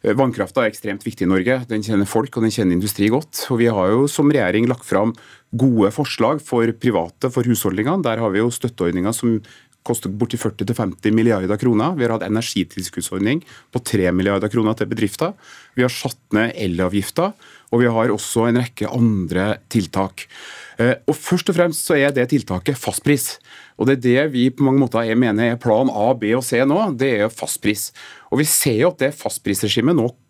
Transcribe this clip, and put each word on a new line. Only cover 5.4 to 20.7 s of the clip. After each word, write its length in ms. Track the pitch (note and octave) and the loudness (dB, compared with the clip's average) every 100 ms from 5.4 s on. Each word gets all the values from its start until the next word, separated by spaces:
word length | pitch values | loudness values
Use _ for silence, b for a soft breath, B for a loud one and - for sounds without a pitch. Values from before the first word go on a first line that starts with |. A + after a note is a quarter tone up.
| _ A#2 | _ 0
gode 340 | C3+ A2+ G2+ | 2 4 2
forslag 480 | B2+ C#3 - A#2 D3+ | 0 -6 0 0 0
for 240 | - A#2+ A#2 | -2 0 0
private, 580 | A2+ B2 G2 E2+ _ C3 | 0 0 0 -2 _ -4
for 100 | B2+ | -2
husholdningene. 600 | A#2 A2+ G2 F#2 A#2 F#3+ | 0 0 0 -2 -2 0
Der 140 | B2 A2 | 0 0
har 120 | A2+ | 0
vi 80 | F#2+ | 0
jo 120 | A#2 | 0
støtteordninger 640 | A#2+ C3 - F2 F2+ G2 | -2 -8 -2 -2 0 -2
som 280 | A2+ A#2+ A2 B B B _ | 0 0 -2 B B B _
koster 260 | - A#2+ - | -6 -4 -4
borti 280 | G#2 A#2 A#2+ | -4 -4 -2
førti 280 | A2 - G2+ | -6 -4 -4
til 100 | A#2+ | -2
femti 360 | G2+ - G#2+ | -4 -2 0
milliarder 440 | A2 A#2 G#2 F#2 G#2 | 4 4 2 0 0
kroner. 380 | B2+ G#2+ C#3 F3 | 2 2 0 0
Vi 80 | A#2 | 0
har 80 | A2+ | -2
hatt 120 | F#2 | -2
energitilskuddsordning 1120 | G#2+ A#2+ G2+ F2 - F2+ - - F#2+ G2+ D#3 B B B | -2 -2 -4 -4 -6 -8 -8 -6 -2 0 -2 B B B
på 100 | B2+ | -8
tre 280 | - G#2+ F2+ | -2 0 2
milliarder 380 | F#2 F#2+ G2 G#2 | 2 0 0 0
kroner 260 | A#2+ G#2+ A2 | 0 0 0
til 100 | F#2+ | -4
bedrifter. 460 | A2 - - E3+ G#3 B B B - | -2 -2 -2 -6 -6 B B B -2
Vi 60 | |
har 80 | B2 | 0
satt 300 | B2 C3 - _ | 0 -8 -10 _
ned 220 | G#2+ A2+ - | 0 0 -2
elavgifta, 800 | G2+ F2 F#2 G2+ G2 - F#3+ - B B B | -4 0 0 0 -2 -2 -2 -4 B B B
og 80 | A#2+ | 2
vi 80 | B2 | 2
har 180 | A2+ A#2+ | 2 0
også 400 | G#2 - A#2 A#2 | 0 -2 0 2
en 120 | A#2+ | 2
rekke 320 | B2 - G#2+ | -2 -6 -4
andre 640 | B2+ A#2 G2+ E2+ F2+ G2+ - _ | 2 2 2 0 0 0 -2 _
tiltak. 600 | A#2 E2+ F#2+ F#2+ - - B B B B | -2 0 -2 -4 -6 -18 B B B B